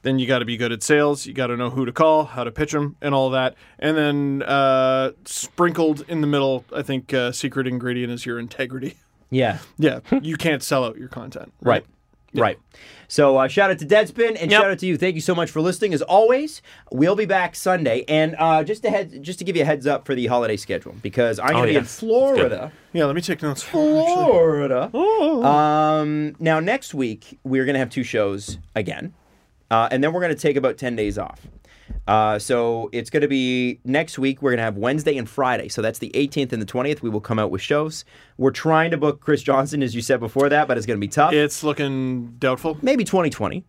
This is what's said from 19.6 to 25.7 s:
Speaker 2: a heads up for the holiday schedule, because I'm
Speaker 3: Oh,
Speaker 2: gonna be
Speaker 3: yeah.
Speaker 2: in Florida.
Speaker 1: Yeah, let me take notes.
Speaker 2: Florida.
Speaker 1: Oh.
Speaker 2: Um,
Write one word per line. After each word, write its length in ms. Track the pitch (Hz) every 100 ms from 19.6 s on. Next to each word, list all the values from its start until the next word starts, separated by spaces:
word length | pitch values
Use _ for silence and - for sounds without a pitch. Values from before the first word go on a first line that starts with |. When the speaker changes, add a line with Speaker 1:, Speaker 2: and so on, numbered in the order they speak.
Speaker 2:
a 40 |
heads 200 | 147 151
up 220 | 131 143 -
for 80 |
the 100 | 127
holiday 320 | 117 123 113 104
schedule, 380 | - 87 - 107
because 340 | 110 123 117 101
I'm 120 | 131
Speaker 3:
Oh, 40 |
Speaker 2:
gonna 120 | 151 120
be 60 |
Speaker 3:
yeah. 40 | 104
Speaker 2:
in 60 |
Florida. 840 | 120 - 220 233 269 254 131 101 143 - _
Speaker 1:
Yeah, 140 | 170
let 80 | 143
me 60 | 160
take 220 | 170 175
notes. 180 | 156 135
Speaker 2:
Florida. 1300 | - 330 302 311 330 359 339 190 165 147 143 127 156
Speaker 1:
Oh. 480 | 240 392 440 320 285
Speaker 2:
Um, 920 | 143 147 151